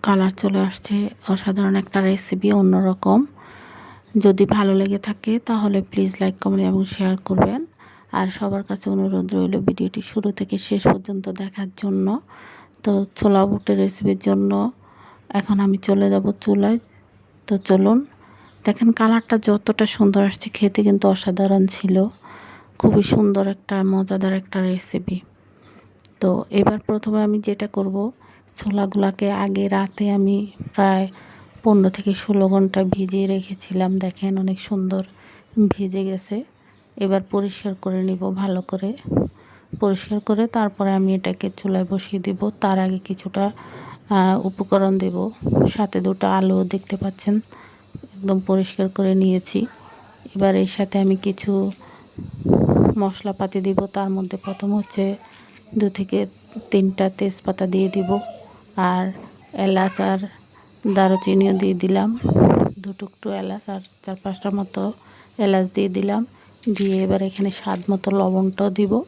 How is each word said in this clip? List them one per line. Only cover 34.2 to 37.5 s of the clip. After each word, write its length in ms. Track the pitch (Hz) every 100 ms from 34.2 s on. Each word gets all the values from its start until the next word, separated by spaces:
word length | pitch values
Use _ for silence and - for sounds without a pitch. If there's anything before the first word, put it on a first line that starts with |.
| 190 196
অনেক 200 | 190 190
সুন্দর 420 | - 202 185 190 190 - - - _ - 208
ভিজে 320 | 190 196 190
গেছে। 320 | 190 190 - 208 294 _ _ _ _ -
এবার 260 | 196 196 190
পরিষ্কার 420 | 202 202